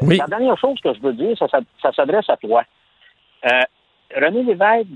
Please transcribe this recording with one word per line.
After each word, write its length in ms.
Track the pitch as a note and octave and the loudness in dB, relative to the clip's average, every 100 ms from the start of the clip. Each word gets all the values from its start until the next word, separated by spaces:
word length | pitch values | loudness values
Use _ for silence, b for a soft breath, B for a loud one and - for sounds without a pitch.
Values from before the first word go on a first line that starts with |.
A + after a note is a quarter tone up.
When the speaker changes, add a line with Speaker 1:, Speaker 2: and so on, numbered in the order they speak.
Speaker 1:
Oui. 160 | C#3+ F3 | 2 2
Speaker 2:
la 80 | D#3 | 0
dernière 320 | G#3 C4 G3+ | -2 0 0
chose 180 | C4 C4 | -2 -2
que 100 | D#3+ | -4
je 60 | G#2+ | -2
veux 120 | C3+ | -4
dire, 240 | A#2 F#3 A3+ | -2 -4 -2
ça, 100 | C#3+ | -2
ça, 100 | C#3 A#2+ _ | -2 -4 _
ça 100 | C#3 | -4
s'adresse 320 | - C#3+ G3+ - | 0 0 0 0
à 100 | C3+ | -2
toi. 260 | G#2+ A#2 - _ _ b b _ _ _ B2+ | 0 0 -2 _ _ b b _ _ _ 0
Euh, 40 | B2+ B2+ _ _ _ - C#3 | 2 0 _ _ _ -12 -2
René 280 | D3+ A3 | 0 0
Lévesque 440 | B3 F3+ G3+ A#3 G3+ | 0 2 2 2 -2